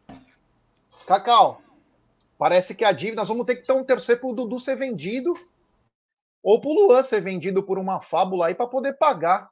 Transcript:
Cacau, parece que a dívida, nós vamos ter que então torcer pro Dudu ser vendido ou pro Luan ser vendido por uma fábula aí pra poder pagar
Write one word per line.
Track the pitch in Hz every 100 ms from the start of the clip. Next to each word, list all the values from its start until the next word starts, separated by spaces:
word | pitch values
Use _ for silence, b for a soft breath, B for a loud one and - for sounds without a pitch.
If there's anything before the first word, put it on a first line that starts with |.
| - - _ _ _ _ _ _ _ _ -
Cacau, | 190 240 233 165 117 _ _ _ _ _ _ _ _
parece | 147 180 180 196
que |
a | 220
dívida, | 160 180 220
nós | 190
vamos | 226 226
ter | 247
que |
então | - 262 262
torcer | 247 - 240
pro | 262
Dudu | 220 240 247
ser | 247 254
vendido | 262 208 160 240 254 349 - _ _ _ _ _ _ _ _ _
ou | - 214
pro | 269
Luan | 311 403 247
ser | 254 214
vendido | 180 185 160 190
por | 196 190
uma | 190 185
fábula | - 156 190 185 170
aí |
pra | 180 240
poder | 254 262 269
pagar | 311 208 160 185 -